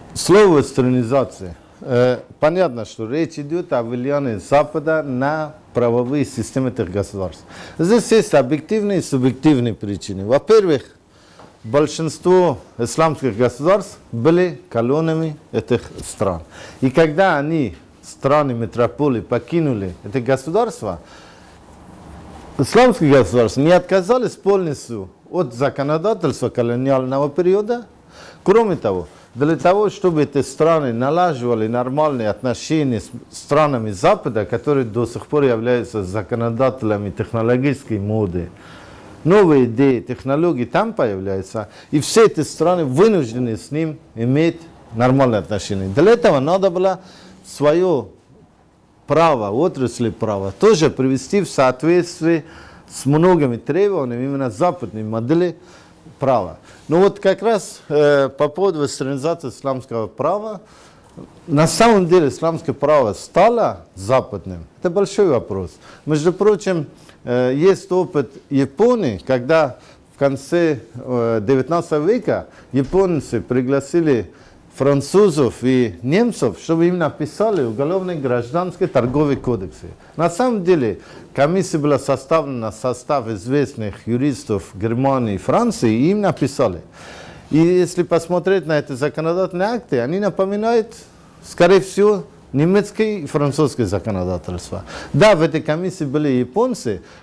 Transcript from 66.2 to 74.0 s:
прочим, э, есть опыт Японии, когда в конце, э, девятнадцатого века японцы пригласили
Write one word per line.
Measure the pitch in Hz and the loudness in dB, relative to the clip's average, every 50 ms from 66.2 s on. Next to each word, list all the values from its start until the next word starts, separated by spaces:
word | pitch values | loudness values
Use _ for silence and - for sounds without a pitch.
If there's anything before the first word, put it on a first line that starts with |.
| 151 180 | 0 0
прочим, | 170 - 196 214 208 - - 196 180 160 143 - - - - - - _ - | 0 2 2 2 2 2 0 -2 -2 -2 -4 -8 -12 -20 -20 -20 -20 _ -6
э, | 123 123 127 127 127 135 | -2 0 0 0 0 0
есть | 143 175 196 185 185 - - | 2 4 2 2 2 -2 -2
опыт | 185 185 170 - - 147 131 - - - - - | 0 0 0 0 -2 -2 -2 -4 -8 -20 -8 -2
Японии, | 143 135 139 135 - - 220 247 247 220 175 123 101 85 - | 0 0 0 0 0 2 2 2 2 2 0 -2 -4 -4 -2
когда | - 131 123 120 139 160 160 151 127 - - - - - _ _ _ _ | -2 -2 0 0 2 2 2 2 0 -4 -10 -20 -20 -20 _ _ _ _
в | - | -2
конце, | 147 139 135 131 - - 170 175 170 160 143 110 - - - | 0 0 0 -4 -4 -2 0 2 2 0 0 -2 -8 -14 -16
э, | 123 113 127 127 120 117 117 113 113 98 | -12 -8 -4 -2 0 0 0 0 0 2
девятнадцатого | 127 139 131 127 135 170 170 165 - 160 147 151 | 2 2 2 2 0 -2 -4 -2 -2 -2 0 0
века | 190 247 233 - 147 113 92 - - - - - - | 0 0 0 0 -2 -2 -2 -4 -8 -16 -20 -12 -4
японцы | 120 139 131 - 170 190 196 185 165 139 - - 123 107 | -2 -2 -2 0 2 2 2 2 0 -2 -4 -4 -6 -6
пригласили | - - 123 131 123 131 139 139 143 - 175 170 | -4 -2 -2 -2 0 0 -2 -2 -2 0 0 0